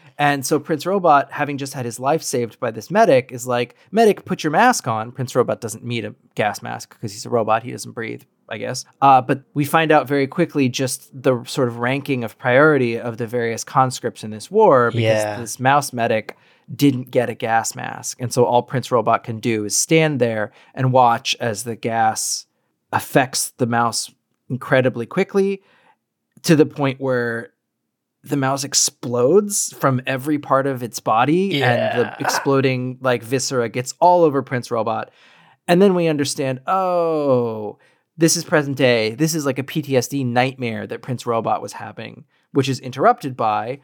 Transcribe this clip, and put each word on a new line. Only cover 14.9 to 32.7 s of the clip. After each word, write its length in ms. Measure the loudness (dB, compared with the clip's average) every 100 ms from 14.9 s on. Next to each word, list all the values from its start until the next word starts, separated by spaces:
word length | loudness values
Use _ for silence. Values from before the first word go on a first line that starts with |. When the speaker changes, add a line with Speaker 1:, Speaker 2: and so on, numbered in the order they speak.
Speaker 1:
because 100 | 2
Speaker 2:
Yeah. 360 | 2 2 0 -4
Speaker 1:
this 180 | -10 -2
mouse 320 | 2 2 0
medic 460 | -4 0 0 -4 -18 _ _ -16
didn't 380 | 2 2 2 -2
get 180 | -2 -2
a 40 |
gas 420 | -4 0 0 0 -8
mask. 460 | -10 -10 -12 -8
And 100 | -4
so 140 | 2 4
all 180 | 4
Prince 280 | 0 -6 0
Robot 320 | 0 2 0 -2
can 140 | -6
do 240 | -2 -2 -2
is 100 | -2
stand 460 | 2 2 2 2
there 300 | 0 0 -4 _ _
and 200 | -2 2
watch 420 | 6 6 4 -2 -4
as 220 | -4 -4
the 120 | -8 -6
gas 680 | -4 0 0 0 -6 -6 -10 _ _ _ -6
affects 580 | -6 0 0 0 -2 -6 -4
the 80 | 0
mouse 460 | 2 0 -2 -8 _ _ _ -10
incredibly 560 | -8 2 2 2 -2 -6
quickly 560 | -4 -2 0 0 -4 _ _ _ _ _ _ _ _
to 140 | 2 4
the 80 | 4
point 340 | 2 -4 -2
where 520 | -2 -2 -2 -6 -10 _ _ _ _ _ _ _
the 140 | -6 -2
mouse 300 | 0 -2 -2
explodes 1080 | -2 -2 _ -6 0 4 4 2 -4 -6 -2
from 220 | 0 0 -2
every 320 | -6 -2 -4
part 300 | 0 0 2
of 160 | -4
its 160 | -8 -6
body 640 | 0 2 4 2 0 0
and 340 | 2 2 0 0
the 60 |
Speaker 2:
Yeah. 120 | -2 -2
Speaker 1:
exploding, 800 | -4 -2 0 2 2